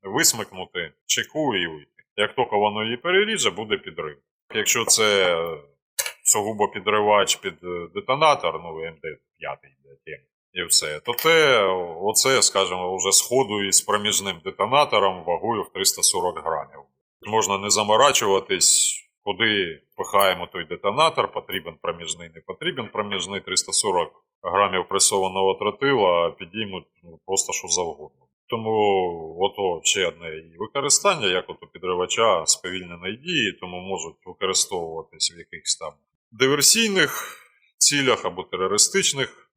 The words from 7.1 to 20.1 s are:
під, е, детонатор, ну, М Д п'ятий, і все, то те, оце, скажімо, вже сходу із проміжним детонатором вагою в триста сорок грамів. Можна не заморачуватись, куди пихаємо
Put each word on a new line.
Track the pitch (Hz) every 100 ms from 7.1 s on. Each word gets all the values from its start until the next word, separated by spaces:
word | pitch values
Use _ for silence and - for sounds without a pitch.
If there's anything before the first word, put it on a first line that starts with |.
| 104 95 -
під, | 98 85
е, | 90 87 85
детонатор, | 98 101 139 156 139 85 80
ну, | 85 80
М | 82 80
Д | 80 73 _ _
п'ятий, | 73 65 69 _ 69 69 78 71 _ _ _
і | 90
все, | 85 - 78 76
то | -
те, | 120 160 165 147 117 95 92 87 82
оце, | 101 107 135 127
скажімо, | - 98 92 92 90 95
вже | 98
сходу | 95 - 127 107 104
із | 98 -
проміжним | - 104 104 98 98 85 98
детонатором | - 104 139 143 107 98 90
вагою | 82 82 104 107
в | -
триста | 95 95 -
сорок | - 95 87 80
грамів. | 78 78 69 71 71 _ _ _ 104
Можна | 110 101 98
не | 101
заморачуватись, | 101 104 110 143 123 107 95 - 90 - - - - - _
куди | 101 101 113 101 87 80 _ -
пихаємо | 92